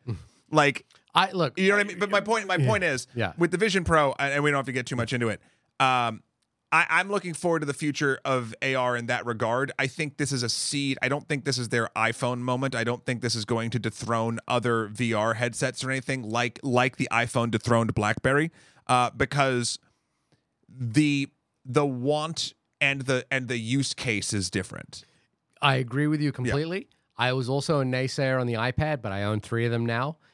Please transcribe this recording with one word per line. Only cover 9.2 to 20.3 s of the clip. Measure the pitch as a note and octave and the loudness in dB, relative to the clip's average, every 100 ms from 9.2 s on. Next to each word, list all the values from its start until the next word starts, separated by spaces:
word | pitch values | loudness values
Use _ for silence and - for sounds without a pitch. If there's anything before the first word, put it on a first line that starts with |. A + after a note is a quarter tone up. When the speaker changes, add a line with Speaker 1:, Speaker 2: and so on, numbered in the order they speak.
Speaker 2:
regard. | A#2+ A2 A2+ B2 C3+ - | -4 -2 0 0 -2 -2
I | C3+ | -4
think | - D3 - | -2 -6 -2
this | C3+ | -2
is | C3+ | -2
a | A#2+ | -2
seed. | - - D3 C#3 C3+ | -2 -2 -2 -2 -2
I | B2+ | -2
don't | C#3 - | -2 -2
think | D3 | -4
this | C#3 B2+ | -2 -4
is | A2+ | 0
their | A#2+ A2+ - | 0 0 0
iPhone | A2+ - B2 B2 | -2 0 -2 -2
moment. | B2+ B2+ C3+ | -2 -2 -2
I | B2 | -2
don't | A#2 B2 - | -2 -4 -4
think | A#2+ | -4
this | A#2+ A2+ | -2 -4
is | |
going | G2+ A2+ A2+ | -2 -2 -2
to | A#2+ | -2
dethrone | G#2+ - - A#2 A2+ A2+ - | -4 -6 -2 0 0 -4 -2
other | B2 A#2+ A2+ G#2+ | 0 2 0 -2
V | G#2 A#2+ | -2 0
R | A2 A2 | 2 0
headsets | A2 A#2+ A2 C3 B2+ | 0 -2 0 -4 -4
or | C3 | -4
anything | C3 - C3 G#2+ | -4 -4 -6 -2
like, | A#2 A#2+ - | -2 -2 -4
like | C#3+ B2 B2+ - | 2 4 4 0
the | C#3+ | 0
iPhone | A#2 A#2 B2+ A#2 | 0 0 0 0
dethroned | A2 - A#2 A2+ | 0 2 2 4
BlackBerry, | G2+ G#2 - C3 C#3+ D#3+ - - _ - | 0 0 0 2 2 0 -6 -20 _ 0
uh, | B2 A#2+ | 2 2
because | A#2+ C3+ C#3+ C3+ B2 A#2+ - _ _ _ _ _ | 0 -2 2 2 2 -2 -6 _ _ _ _ _